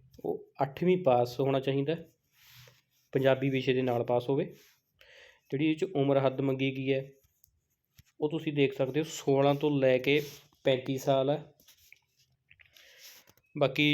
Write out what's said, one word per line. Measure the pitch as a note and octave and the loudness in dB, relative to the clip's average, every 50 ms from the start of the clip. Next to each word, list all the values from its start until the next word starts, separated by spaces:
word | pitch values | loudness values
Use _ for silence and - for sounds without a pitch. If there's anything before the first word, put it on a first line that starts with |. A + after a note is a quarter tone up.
| _ _ _ - - | _ _ _ -10 -8
ਉਹ | - - - - - _ - | -6 -6 -8 -10 -10 _ -4
ਅੱਠਵੀਂ | C#3+ C#3+ - - F3 F3+ F#3 F3+ - | -4 -4 -2 0 2 2 2 4 4
ਪਾਸ | C3+ B2 A#2+ B2 A#2+ - - | 4 4 4 2 0 -2 -2
ਹੋਣਾ | C3+ C3+ C3+ C3+ | -2 0 0 0
ਚਾਹੀਦਾ, | - C#3 C3+ C#3 C#3 D3+ E3 F3 - - _ _ _ _ _ _ _ - - - - - _ _ _ _ _ _ _ _ - | 0 -2 -2 -2 -2 -2 -4 -6 -8 -14 _ _ _ _ _ _ _ -20 -20 -20 -20 -20 _ _ _ _ _ _ _ _ -2
ਪੰਜਾਬੀ | C3+ C3+ C3+ C3 C3 C#3 C#3 | 2 4 4 4 2 0 -2
ਵਿਸ਼ੇ | C3 C3 B2+ C3+ B2+ | -2 0 0 0 0
ਦੇ | B2+ | 0
ਨਾਲ | B2+ B2 A#2+ A#2 A2+ | 0 0 -2 -2 0
ਪਾਸ | A#2+ B2 B2 - - | 0 0 0 0 0
ਹੋਵੇ। | C#3 D3+ - C#3+ - - - _ _ _ _ _ _ _ _ - - - - - _ _ _ _ | -2 -2 -2 -4 -8 -16 -20 _ _ _ _ _ _ _ _ -20 -20 -20 -20 -20 _ _ _ _
ਜਿਹੜੀ | C#3 C3+ D#3 D#3 | -4 -2 0 0
ਇਹ | D#3 | 0
'ਚ | D#3+ F#3+ F#3+ - | -2 -4 -2 -2
ਉਮਰ | C#3+ C#3 C#3+ C#3 C3+ C3+ | 0 2 2 2 2 2
ਹੱਦ | C3 C3 C3+ | 0 0 0
ਮੰਗੀ | C#3 C3+ C3 C3 C3+ C3+ C3 | -2 -2 -2 -2 -2 -4 -4
ਗਈ | C3+ C3 C3+ C3+ | -4 -2 -2 -2
ਹੈ, | C3+ C3+ - - _ _ _ _ _ _ _ _ _ _ _ _ _ _ _ _ - _ _ _ - | -4 -6 -10 -16 _ _ _ _ _ _ _ _ _ _ _ _ _ _ _ _ -20 _ _ _ -4
ਉਹ | D3+ D3+ | -4 -4
ਤੁਸੀਂ | E3 D#3 D#3 D#3+ D3 | -4 -6 -6 -2 0
ਦੇਖ | C#3+ C#3 C3 - | 2 2 2 2
ਸਕਦੇ | - C3+ C3 C3+ D3+ | -2 -4 -2 -2 -4
ਹੋ, | D3+ | -4
ਸੋਲਾਂ | - - - - C#3+ C3+ C#3 C#3 C#3+ C#3+ | -4 -8 -4 -2 0 2 4 4 2 2
ਤੋਂ | C#3+ D3+ D3+ | 2 0 -2
ਲੈ | D3 C3+ C3+ C3 B2+ B2+ | 0 2 2 2 2 2
ਕੇ | B2+ C#3 C#3+ D3+ D3+ - - - - _ _ _ - | 2 2 0 0 -2 -4 -12 -20 -20 _ _ _ 0
ਪੈਂਤੀ | C#3 C3 B2 B2+ C#3+ C3+ | 0 0 0 -2 -6 -6
ਸਾਲ | C3 - C#3+ C3+ C3+ C3+ C#3 | -4 -2 0 0 0 0 0
ਹੈ। | D3+ D3+ - - _ _ _ _ _ _ _ _ _ _ _ _ _ _ _ _ _ _ _ _ _ - - _ _ - - - - - - - - - _ _ _ _ _ _ - | -2 -4 -6 -12 _ _ _ _ _ _ _ _ _ _ _ _ _ _ _ _ _ _ _ _ _ -20 -20 _ _ -20 -20 -20 -20 -20 -20 -20 -20 -20 _ _ _ _ _ _ -2
ਬਾਕੀ | D3 C#3+ B2+ C#3 D#3 D3 D3 | 0 0 0 2 2 4 4